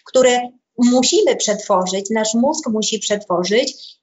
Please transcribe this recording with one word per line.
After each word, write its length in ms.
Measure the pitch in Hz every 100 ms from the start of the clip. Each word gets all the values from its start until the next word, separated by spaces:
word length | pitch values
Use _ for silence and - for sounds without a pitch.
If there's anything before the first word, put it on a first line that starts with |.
| -
które 340 | 262 254 247 247 _ _ -
musimy 580 | 247 247 254 349 359 226
przetworzyć, 760 | - 202 - 185 180 190 196
nasz 240 | 220 220
mózg 340 | 233 262 311 254
musi 300 | 214 214 214
przetworzyć 1000 | - 208 - 175 180 220 294 - - -